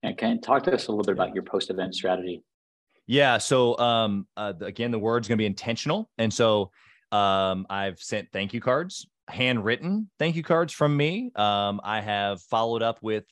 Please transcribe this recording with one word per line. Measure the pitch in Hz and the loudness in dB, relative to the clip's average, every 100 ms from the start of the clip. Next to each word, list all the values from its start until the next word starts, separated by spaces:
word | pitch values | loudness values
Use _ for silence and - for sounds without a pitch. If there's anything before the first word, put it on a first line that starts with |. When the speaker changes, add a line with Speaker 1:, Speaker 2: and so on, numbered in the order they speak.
Speaker 1:
And | 107 104 | -6 -4
can | 113 117 | -2 -2
you | |
talk | - 135 | 2 2
to | 135 | 2
us | 127 - | 0 0
a | |
little | 107 | -2
bit | 101 | 0
about | 92 92 | 0 0
your | 95 | -2
post-event | 92 98 - 92 92 | -4 -4 -4 -4 -4
strategy? | 92 95 92 90 87 _ _ _ _ _ _ - | -4 -2 -2 -2 -10 _ _ _ _ _ _ -2
Speaker 2:
Yeah. | 127 139 117 | 4 4 4
So, | - 131 123 117 | 4 4 4 4
um, | 120 117 113 101 95 - | 2 4 2 0 -4 -8
uh, | 104 | -8
the, | 87 95 | -8 -10
again, | 101 117 | -6 -4
the | 113 | -2
word's | 107 117 107 | 0 0 0
gonna | 113 | 0
be | 107 | 2
intentional. | 98 - 117 - 180 220 - | -2 -4 -4 -2 -2 -4 -2
And | 113 | -2
so, | - 117 107 95 _ _ _ _ | 4 4 4 0 _ _ _ _
um, | 104 101 98 95 95 95 | 2 2 4 2 -2 -4
I've | 98 98 95 | -4 -4 -6
sent | - 107 101 | -6 -6 -6
thank | 98 101 | -6 -4
you | 120 | -4
cards, | 120 131 180 - - _ - | 0 0 -2 -12 -16 _ -16
handwritten | - 127 123 104 120 165 202 214 _ | -2 0 2 2 0 0 -2 -4 _
thank | 160 165 | -2 -2
you | |
cards | 160 165 165 | 2 2 2
from | - 151 147 | 2 2 4
me. | 147 185 254 160 | 2 0 -6 -2
Um, | 104 104 101 101 | 0 2 0 -2
I | - 107 | -4 -4
have | 104 104 101 98 | -2 -2 -2 -4
followed | - 113 113 117 | -2 -2 0 0
up | 113 110 | -2 -2
with | 107 107 - | -2 -4 -4